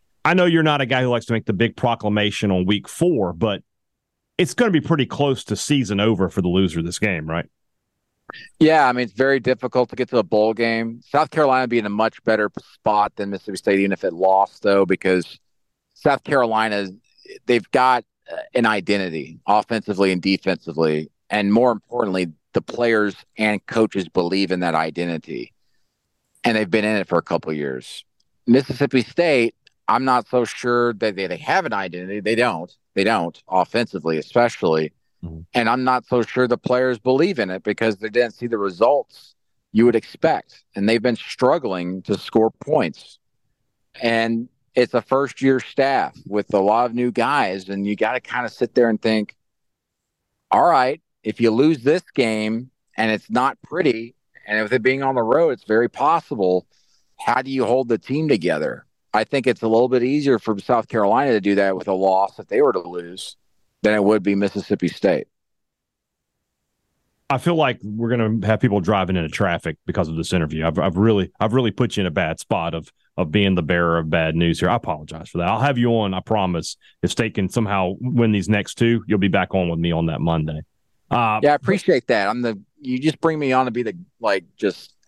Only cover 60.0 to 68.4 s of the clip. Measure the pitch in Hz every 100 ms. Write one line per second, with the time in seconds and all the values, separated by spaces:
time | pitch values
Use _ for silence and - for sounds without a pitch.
60 | 127 147 139 117 - 101 - 120 107 113
61 | 101 117 139 110 98 101 98 95 92 95
62 | 95 95 98 - 98 107 143 95 85 87
63 | 85 92 - - _ _ _ _ 104 107
64 | 101 107 95 98 101 101 - 101 87 -
65 | 98 80 - _ _ _ _ _ _ _
66 | _ _ _ _ _ _ _ _ _ _
67 | _ _ _ 131 170 165 139 120 104 107
68 | 117 120 110 110